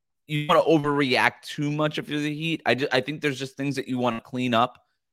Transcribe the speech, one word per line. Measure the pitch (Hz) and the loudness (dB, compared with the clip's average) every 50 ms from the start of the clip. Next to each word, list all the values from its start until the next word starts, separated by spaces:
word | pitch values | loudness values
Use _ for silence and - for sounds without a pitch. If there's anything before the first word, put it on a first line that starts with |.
| _ _ _ _ _ | _ _ _ _ _
you | - 151 147 147 | -6 -6 -4 0
wanna | 151 175 156 | 2 2 4
overreact | - - 165 156 143 147 143 143 143 127 123 113 104 123 - - - | 4 6 4 4 4 2 0 2 2 2 2 4 4 2 0 -2 -14
too | - - - 147 147 | -10 -6 -4 -2 -2
much | 147 151 151 151 151 | 0 0 -2 -2 -2
if | - 131 - | -4 -8 -6
you're | 147 151 | -4 -4
the | 147 151 151 | -4 -4 -6
Heat. | 147 160 165 160 - - | -4 -4 -4 -4 -2 0
I | - 123 | 0 0
ju-, | 123 143 - | 0 0 0
I | - 131 | 0 0
think | 131 143 151 156 | 0 -2 -6 -2
there's | - 147 131 123 | -2 -2 -2 -4
just | 139 131 - | -8 -10 -8
things | - 135 143 131 | -6 -4 -4 -4
that | 135 - | -4 -4
you | - 131 | -4 -4
wanna | 123 123 123 113 113 | -2 -2 -2 -2 -4
clean | - - - 123 127 127 120 | -8 -8 -6 -4 -2 2 4
up | 113 120 127 - - _ _ _ _ _ _ | 4 2 2 0 -10 _ _ _ _ _ _